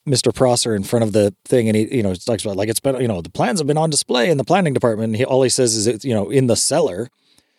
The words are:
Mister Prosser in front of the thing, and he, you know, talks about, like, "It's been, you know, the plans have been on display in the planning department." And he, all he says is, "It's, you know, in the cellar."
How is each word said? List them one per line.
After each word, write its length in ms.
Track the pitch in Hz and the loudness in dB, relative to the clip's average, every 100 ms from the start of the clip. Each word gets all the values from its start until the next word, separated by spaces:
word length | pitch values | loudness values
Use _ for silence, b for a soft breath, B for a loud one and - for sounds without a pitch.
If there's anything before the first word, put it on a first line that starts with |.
| - | -2
Mister 240 | 123 123 | 0 0
Prosser 460 | - 131 120 120 107 | 2 2 2 0 -2
in 80 | |
front 180 | 98 120 | 0 0
of 80 | 113 | 2
the 220 | 104 101 95 | 2 0 -2
thing, 240 | - 131 110 | -2 0 2
and 80 | 107 | 0
he, 200 | 110 135 | 0 -2
you 60 | |
know, 100 | 101 | -2
talks 300 | 90 - 113 | -4 -4 -4
about, 120 | 110 95 | -4 -4
like, 120 | 104 | -4
"It's 120 | 110 | -2
been, 200 | 139 127 | -2 -2
you 80 | 123 | -2
know, 140 | 95 | -4
the 80 | 82 | -6
plans 280 | - 190 208 | -4 -2 -2
have 80 | 143 | -2
been 100 | 151 | 0
on 120 | 160 | 0
display 400 | 139 - 240 120 | -2 -2 0 2
in 60 | 147 | 0
the 60 | |
planning 280 | - 180 175 | 2 2 2
department." 340 | 123 123 104 113 | 2 0 0 -2
And 80 | 110 | -2
he, 80 | |
all 180 | 131 131 | 0 2
he 60 | 131 | 2
says 260 | - 127 | 2 0
is, 120 | 110 104 | 2 -2
"It's, 160 | 110 | -2
you 100 | 135 | -2
know, 160 | 107 98 | -2 0
in 160 | 135 127 | 2 2
the 100 | 110 | 2
cellar." 520 | - 143 175 90 120 _ _ _ _ | 0 0 0 -2 -8 _ _ _ _